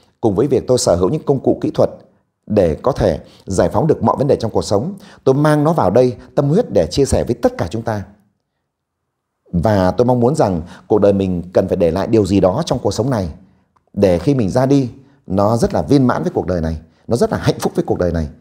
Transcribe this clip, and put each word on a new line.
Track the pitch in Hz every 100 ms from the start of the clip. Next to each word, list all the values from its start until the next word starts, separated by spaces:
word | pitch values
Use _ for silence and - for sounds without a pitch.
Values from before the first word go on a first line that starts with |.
| _ _
cùng | 110
với | 92 139
việc | 123 -
tôi | 123
sở | - 87
hữu | 92
những | 156
công | - 135
cụ | 131 -
kỹ | -
thuật | - 113 - - _ _ _ -
để | 104 85 73
có | 127
thể | 139 104 71 - - -
giải | 92 87
phóng | 104 156
được | 95
mọi | 104 -
vấn | 135
đề | -
trong | 113
cuộc | 98
sống, | - 101 160 202 - -
tôi | -
mang | 135 151 151
nó | 147
vào | 160 95
đây, | 113 127 113 -
tâm | - 139
huyết | 180 -
để | 92 78
chia | -
sẻ | 135 95
với | 71
tất | - 254 -
cả | 101
chúng | 113
ta. | 113 104 - - _ _ _ _ _ _ _ _ _ _ _ _ _
Và | 87 110 101 92
tôi | 90
mong | 123 123
muốn | 117
rằng | 156 120 85 85 - -
cuộc | 107
đời | 104
mình | 98 95 87 85
cần | 110 95
phải | 92
để | 85
lại | 85 95
điều | 113 92
gì | 98
đó | 90 113 -
trong | 135
cuộc | 107
sống | - 123
này, | 113 85 - - _ _ _ _
để | 98 98 87
khi | 147
mình | 135 95
ra | 127 135
đi, | 139 123 - - _ -
nó | 98 101 117
rất | -
là | 101
viên | 78 143 123
mãn | 110
với | 170
cuộc | 113 90
đời | 90
này, | 80 80 - _ -
nó | 127
rất | 220
là | -
hạnh | - -
phúc | -
với | -
cuộc | - 92
đời | 90
này. | 82 76 -